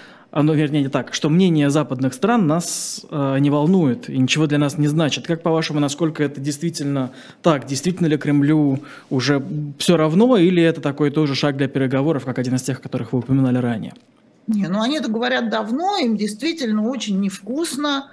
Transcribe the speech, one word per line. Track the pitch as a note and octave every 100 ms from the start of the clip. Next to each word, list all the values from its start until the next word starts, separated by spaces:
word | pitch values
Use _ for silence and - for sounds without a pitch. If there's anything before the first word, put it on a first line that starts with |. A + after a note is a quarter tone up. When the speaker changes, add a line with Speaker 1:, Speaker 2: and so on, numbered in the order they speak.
| - - -
Speaker 1:
оно, | - D3+
вернее, | D3+ D3 D3
не | C3+
так, | C3+ -
что | - D3+
мнение | E3+ F#3 D#3 C#3+
западных | D3 D3 B2+ C3
стран | - G3+ A#3+ D#3+
нас, | E3 - - - - -
а, | D#3 C#3 C3+
не | C#3+
волнует | D3 D3+ F#3+ D3 A#2 -
и | C3+
ничего | B2+ D3+ D#3
для | D3
нас | C#3+ D3
не | D3
значит. | D3+ D3 C3 C3+
Как, | E3
по-вашему, | E3+ D#3+ D#3+ D3
насколько | C#3+ C#3+ E3 D3+
это | C#3+ D3
действительно | C#3+ C#3+ E3+ E3 C#3+ C#3 B2+ - - -
так? | E3+ C#3+ A#2+
Действительно | C3+ F3+ F3 E3+
ли | D3
Кремлю | D3 C#3+ C#3+ D#3 D3 C3+ - - -
уже | C3 B2 C#3+ C3+ D3+ D3 C3+
всё | - E3
равно, | D#3 F3 B3 A#3
или | F3 F3+
это | E3 D#3+
такой | D3 C#3 D3
тоже | C#3+ D3
шаг | C3 D3 C3+
для | C3+
переговоров, | C3+ C3 C3+ D3 C#3+
как | C3 B2
один | B2+ B2
из |
тех, | C3 B2+
которых | - B2+ A#2+
вы | B2+
упоминали | A#2 C3+ C3 B2
ранее? | B2 A2+ D#2+ - _ _ _ _ -
Speaker 2:
Не, | G#3+ E3+
ну | G3+
они | A3+ D4+
это | A#3
говорят | A3 B3 B3 A#3
давно, | A3 G#3+ C4 F#4 G4+
им | B3 G#3
действительно | G#3 - D#4 E4 A#3+ G#3+ A3
очень | C4+ G#3+ F#3+
невкусно | G3 F#3 G3+ C#4 E4 B3+ D4 C#4 C#4